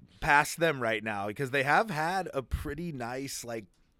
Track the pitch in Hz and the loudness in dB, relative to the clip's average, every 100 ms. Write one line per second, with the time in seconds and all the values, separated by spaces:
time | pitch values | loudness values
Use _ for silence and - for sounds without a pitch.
0 | - - 160 143 147 - 165 139 113 110 | -20 -4 4 6 6 2 2 2 0 0
1 | 110 101 104 107 135 139 131 165 220 151 | -2 -4 -4 -4 -2 0 4 4 2 0
2 | 160 190 170 135 120 - 151 143 175 135 | -2 -2 -2 -4 -4 -4 -4 -6 -8 -6
3 | 117 131 139 - 120 117 - _ _ | -6 -6 -8 -8 -8 -10 -10 _ _